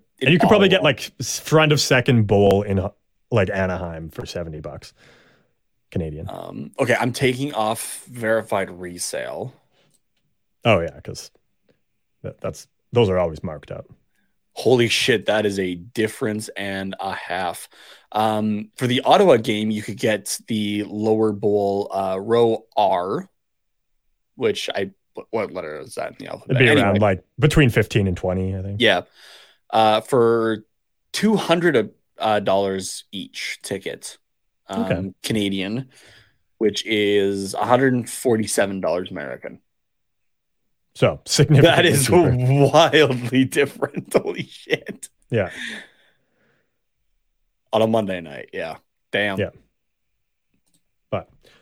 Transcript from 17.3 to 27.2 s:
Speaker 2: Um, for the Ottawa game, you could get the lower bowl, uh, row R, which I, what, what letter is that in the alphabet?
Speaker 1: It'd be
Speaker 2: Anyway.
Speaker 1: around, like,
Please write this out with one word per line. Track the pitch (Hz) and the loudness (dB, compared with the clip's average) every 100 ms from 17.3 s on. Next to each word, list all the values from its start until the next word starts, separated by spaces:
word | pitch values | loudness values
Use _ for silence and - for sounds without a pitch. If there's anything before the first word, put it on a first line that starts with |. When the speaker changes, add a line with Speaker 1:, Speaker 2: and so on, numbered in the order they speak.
| 87 90 82 - _ - - _ | -6 -6 -8 -14 _ -20 -20 _
Speaker 2:
Um, | 107 110 107 107 104 107 - | -2 0 0 -2 -4 -6 -4
for | 123 | -2
the | 123 | 0
Ottawa | 123 180 190 120 | 4 6 6 4
game, | 113 107 107 | 4 -2 -2
you | 104 | -4
could | 110 107 | -6 -4
get | 123 107 - - - | -2 -2 -4 -12 -6
the | 107 104 104 | -4 -2 -4
lower | 104 107 110 110 110 | -4 -4 0 2 2
bowl, | 104 104 104 101 98 101 | 0 0 2 2 0 -2
uh, | 98 95 95 | -4 -2 -4
row | 104 117 117 110 _ | 0 4 4 2 _
R, | - 98 92 92 143 190 _ _ _ _ _ _ _ _ _ _ - | 0 2 2 -2 -4 -8 _ _ _ _ _ _ _ _ _ _ -4
which | 113 98 - | -2 -2 -6
I, | 101 98 _ _ | -6 -8 _ _
what, | - - | -20 -8
what | 110 98 | -6 -4
letter | 87 80 76 | -6 -10 -12
is | - - | -12 -10
that | - | -10
in | - | -12
the | - | -14
alphabet? | - - - | -14 -4 2
Speaker 1:
It'd | - | 4
be | |
Speaker 2:
Anyway. | 147 | 4
Speaker 1:
around, | 101 101 | 4 2
like, | 104 92 | 2 0